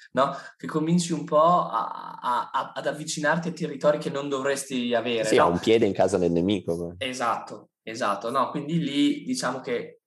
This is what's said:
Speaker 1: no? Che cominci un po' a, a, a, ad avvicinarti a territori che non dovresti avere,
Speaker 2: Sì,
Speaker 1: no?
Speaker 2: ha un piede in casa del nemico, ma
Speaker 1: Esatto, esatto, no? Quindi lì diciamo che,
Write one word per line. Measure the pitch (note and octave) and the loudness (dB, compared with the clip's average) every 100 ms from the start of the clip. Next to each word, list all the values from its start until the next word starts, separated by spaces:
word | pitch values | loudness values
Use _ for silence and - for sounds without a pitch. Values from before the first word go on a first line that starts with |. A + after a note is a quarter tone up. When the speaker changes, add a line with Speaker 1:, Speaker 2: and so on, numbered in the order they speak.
| - | -4
Speaker 1:
no? | B2 C#3 - - - | 0 0 -2 -14 -14
Che | - | -6
cominci | D#3 D#3 F3 E3+ | -2 2 2 2
un | D3+ | -4
po' | - D3+ | 2 4
a, | E3 F3 - A2+ - - G1+ - | 6 4 2 -2 -4 -8 -12 -8
a, | - A#2+ B2 | -2 -2 -2
a, | - - C3+ | -4 -4 -4
ad | D3 | -4
avvicinarti | D3+ D3+ - D3 E3+ F3 | -4 -6 -2 0 2 0
a | |
territori | F3 D3+ C#3 D3 D3 | -4 -6 0 2 2
che | D3+ | -2
non | C#3 C#3+ | -4 -4
dovresti | C3+ C#3 C3+ - C3 A#2+ | -2 0 -2 -2 -4 0
avere, | A#2 A#2+ A#2 | 0 0 -2
Speaker 2:
Sì, | G#2+ A#2+ | 2 4
Speaker 1:
no? | |
Speaker 2:
ha | - | 4
un | F2 | 4
piede | - A2+ G#2+ | 4 4 4
in | |
casa | F#2+ F#2 F#2+ | 4 2 4
del | F2 | 2
nemico, | E2+ F#2 G2+ E2+ E2+ | 4 2 0 -2 -6
ma | E2+ F2+ | -6 -8
Speaker 1:
Esatto, | B2+ B2+ A#2 G#2 - A2 - _ | -8 -4 -2 -2 -6 -16 -18 _
esatto, | - A2+ A2 G2 A#2 | -14 -4 -2 -2 -2
no? | C3+ B2 | -2 -2
Quindi | D3+ C#3+ E3+ | -4 -2 -2
lì | C3+ C#3+ C#3+ - | 0 2 2 2
diciamo | - B2+ B2 B2+ | -4 -4 -4 -4
che, | - A#2 - - | -4 -6 -6 -16